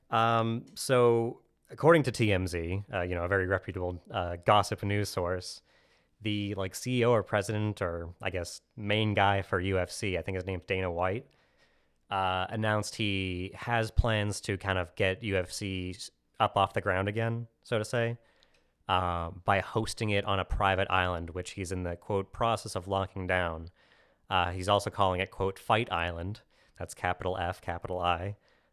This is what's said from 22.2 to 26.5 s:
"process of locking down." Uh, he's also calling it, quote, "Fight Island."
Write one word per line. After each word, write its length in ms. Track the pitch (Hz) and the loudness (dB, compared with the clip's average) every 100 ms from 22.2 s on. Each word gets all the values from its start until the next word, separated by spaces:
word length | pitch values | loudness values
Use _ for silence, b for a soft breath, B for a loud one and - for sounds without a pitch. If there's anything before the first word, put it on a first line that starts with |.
| 95 | -4
"process 420 | - 117 110 107 101 | -2 0 0 -2 -8
of 140 | 90 | -2
locking 360 | 95 95 - 92 | -2 -2 -4 -2
down." 440 | 92 87 82 85 - b b b b b | 0 0 -4 -10 -18 b b b b b
Uh, 220 | 95 87 | 0 0
he's 180 | 92 92 | 0 2
also 200 | 101 - | 2 2
calling 320 | - 98 92 | 0 2 2
it, 100 | 92 | -2
quote, 260 | - 95 95 | -2 -4 -2
"Fight 320 | - 110 120 | 0 0 2
Island." 500 | 87 85 85 87 107 _ | -2 -2 -4 -8 -10 _